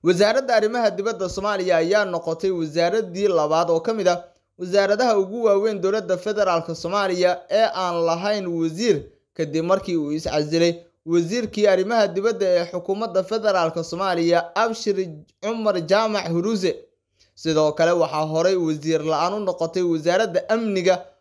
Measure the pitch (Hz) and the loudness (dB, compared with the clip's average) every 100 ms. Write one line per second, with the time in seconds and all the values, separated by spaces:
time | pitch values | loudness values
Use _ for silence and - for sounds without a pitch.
0 | 165 175 208 247 262 226 214 240 226 185 | 2 4 4 2 2 2 2 0 0 0
1 | 202 180 185 196 202 202 185 165 165 202 | -4 -4 -6 -4 -4 -2 2 2 4 2
2 | 202 175 170 160 190 180 160 156 170 214 | 0 -4 -4 -4 -2 -2 -4 0 0 0
3 | 190 175 202 170 151 160 170 165 196 226 | -4 -2 0 2 2 2 2 0 0 0
4 | 180 175 - _ _ _ 180 196 196 208 | 2 0 -4 _ _ _ 0 2 4 2
5 | 247 208 190 226 226 196 214 202 185 214 | 2 2 0 0 2 4 2 0 0 -2
6 | 185 180 214 208 190 170 165 160 170 196 | -2 -4 -2 0 2 0 -2 -8 -4 -2
7 | 196 180 180 175 - 208 220 180 180 170 | 0 2 2 2 0 2 2 0 -2 0
8 | 170 165 196 214 185 170 165 160 233 156 | 0 0 -2 -2 -2 -2 -4 -2 0 0
9 | - _ _ - 151 156 170 190 190 170 | -2 _ _ -8 -4 -2 0 0 0 -4
10 | 147 156 165 151 151 165 170 170 - _ | -2 -4 -4 -4 -2 2 2 0 -12 _
11 | 160 170 165 233 220 - 208 185 190 233 | -2 0 0 -4 -4 0 2 4 2 2
12 | 196 175 208 196 196 180 175 180 175 196 | 2 0 -2 0 2 2 0 -8 -4 -4
13 | - 185 185 220 214 190 165 165 160 170 | 0 -2 -2 -2 0 2 0 -2 -8 -4
14 | 190 175 170 170 170 - 226 220 214 190 | -2 0 2 2 2 -2 -2 -2 -2 -2
15 | 185 151 - _ 202 226 214 185 160 196 | -4 -10 -20 _ -6 -2 -2 -2 2 2
16 | 220 208 175 165 190 220 180 - - _ | 2 -2 -2 -2 0 0 -2 -4 -10 _
17 | _ _ _ - 160 156 151 151 165 175 | _ _ _ -10 -2 2 2 2 2 4
18 | 160 151 156 160 175 190 160 156 151 160 | 2 0 -2 0 0 0 -2 -2 -2 -2
19 | 151 151 175 208 196 175 165 185 175 160 | 0 0 0 -2 -4 -4 -4 -2 -2 0
20 | 156 180 220 170 - 226 226 196 180 180 | 2 2 2 -2 0 -2 0 0 2 0
21 | - _ | -2 _